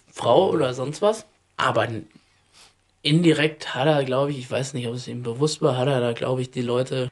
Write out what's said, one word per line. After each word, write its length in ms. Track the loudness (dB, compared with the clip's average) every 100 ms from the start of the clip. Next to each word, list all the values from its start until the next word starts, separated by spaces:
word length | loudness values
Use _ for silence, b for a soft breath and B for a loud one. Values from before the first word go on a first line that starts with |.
| _
Frau" 380 | -4 4 4 4
oder 240 | 2 0
sonst 260 | -2 -6 0
was? 240 | 0 0 -6 _ _ -4
Aber 280 | 0 0 -2
n-, 180 | -4 -12 _ _ _ _ b b b _ _
indirekt 720 | 2 4 6 4 2 -2 -8
hat 120 | -2 2
er, 180 | 2
glaub 240 | 2 0 0
ich, 100 | -4
ich 120 | -6
weiß 240 | -4 -4
nicht, 120 | -6 -6
ob 60 |
es 140 | -8 -10
ihm 140 | -10
bewusst 400 | -8 -2 -2 0
war, 160 | 0 2
hat 100 | 0
er 120 | 0
da, 120 | 0
glaub 280 | -2 -2 -2
ich, 100 | -4
die 120 | -4
Leute 460 | -2 -2 -2 -4 -6